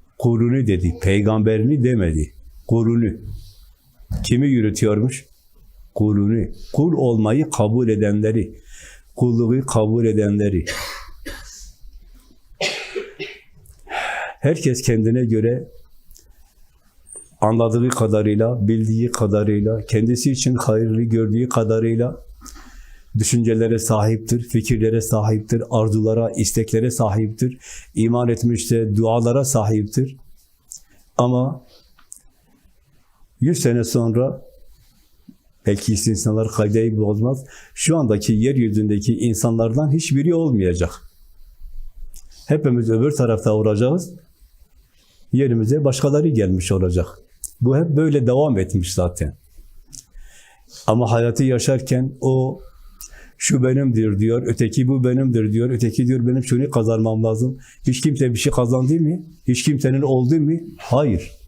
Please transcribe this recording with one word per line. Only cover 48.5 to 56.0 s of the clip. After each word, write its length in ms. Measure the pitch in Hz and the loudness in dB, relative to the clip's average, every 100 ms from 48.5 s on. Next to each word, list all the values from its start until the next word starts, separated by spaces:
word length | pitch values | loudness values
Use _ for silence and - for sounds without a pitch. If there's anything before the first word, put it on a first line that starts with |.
| 101 | 0
etmiş 360 | 90 98 87 | 0 -2 -2
zaten. 420 | - 87 - 76 - _ - - - - - - - - - - _ _ - - | -2 -2 -2 -6 -8 _ -20 -20 -20 -20 -20 -20 -20 -20 -20 -20 _ _ -6 -2
Ama 240 | 110 113 | 0 2
hayatı 340 | 117 117 113 | 0 0 0
yaşarken 680 | 131 120 143 127 131 127 131 - | 0 0 0 -2 0 -2 -2 -2
o 400 | 131 131 127 - - - - - - - - - | 0 0 0 -4 -14 -20 -20 -20 -20 -20 -20 -6
"Şu 240 | - 135 | 0 2
benimdir." 560 | 127 131 135 110 107 98 | 2 2 2 2 2 2
diyor, 240 | 110 120 123 | 2 0 0
öteki 420 | 113 113 - 127 | 0 0 0 0
"Bu 160 | 135 | 2
benimdir." 480 | 123 127 135 117 107 | 2 2 2 0 0
diyor, 180 | 110 123 | 0 0
öteki 360 | 120 117 - | 0 0 0